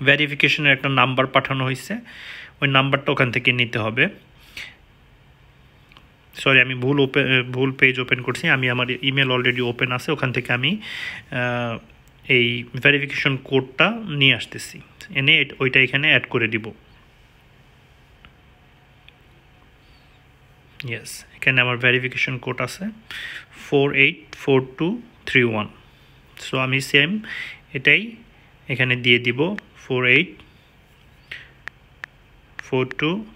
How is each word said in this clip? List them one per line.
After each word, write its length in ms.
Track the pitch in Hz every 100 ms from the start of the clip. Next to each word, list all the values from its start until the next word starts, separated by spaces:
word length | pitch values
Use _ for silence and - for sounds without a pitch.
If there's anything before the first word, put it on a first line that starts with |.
ভেরিফিকেশনের 680 | 135 143 143 147 143 151 147
একটা 160 | 131 143
নাম্বার 380 | 135 127 127 131
পাঠানো 380 | 135 - 135
হয়েছে, 320 | 131 131 - 233 - - - - - -
ওই 80 | 139
নাম্বারটা 440 | 135 139 135 147
ওখান 180 | 135 127
থেকে 220 | 120 127
নিতে 260 | 123 117 117
হবে। 300 | 110 113 180 - _ - - - - - _ _ _ _ _ _ _ _ _ _ _ - _ _ _
সরি, 260 | - 143 131
আমি 140 | 127
ভুল 260 | 127 127 143
ওপেন, 520 | 135 139 131 131 123
ভুল 200 | 127 135
পেজ 280 | 131 131 127
ওপেন 220 | 123 123
করছি। 260 | 123 - 170
আমি 220 | 131 127
আমার 200 | 123 127
ইমেইল 400 | 120 135 139 131
already 340 | 127 123 123
ওপেন 280 | 120 120 127
আছে, 200 | 123 -
ওখান 200 | - 131
থেকে 200 | 123 -
আমি, 240 | 123 139 214 - - - - -
আহ, 480 | 127 123 120 120 117 - - - - -
এই 360 | 127 120 120 120 131
ভেরিফিকেশন 540 | 143 143 139 - 143 131
কোডটা 540 | - 135 131 - 175
নিয়ে 440 | 233 208 143 135
আসতেছি, 460 | 113 - - - - - - -
এনে 240 | 139 139 156
এট-, 160 | 139 -
ওইটা 220 | 131 135
এখানে 280 | 127 139 151
অ্যাড 180 | 131 -
করে 180 | 127 110
দিব। 220 | 113 110 - _ - _ _ _ _ _ _ _ _ _ _ _ _ - _ _ _ _ _ _ _ - - _ _ _ _ _ _ _ _ _ _ _ _ _ _ _ -
ইয়েস, 400 | 123 113 - - - -
এখানে 240 | 131 131
আমার 160 | 123 120
ভেরিফিকেশন 600 | 123 127 127 123 - 120
কোড 220 | 127 123
আছে 240 | 123 - 208 - - - - - - - -
ফোর 300 | 143 143 139
এইট 380 | 143 - -
ফোর 320 | - - 131 131 -
টু 240 | 165 240 - _ -
থ্রি 180 | 131
ওয়ান। 240 | 117 110 104 - - - _ _ _ - -
So 80 | 135
আমি 220 | 131 135
সেম 380 | 135 143 151 214 - - - - -
এটাই 440 | 139 143 160 226 - - _ _ _ -
এখানে 280 | 131 127 123
দিয়ে 220 | 123 120
দিব, 380 | 120 120 170 208 - -
ফোর 300 | - 127 123
এইট 220 | 135 185 - - _ _ _ _ _ _ _ - - - - - - _ _ - _ _ _ _ -
ফোর 280 | - 127 127 -
টু 260 | 151 202 220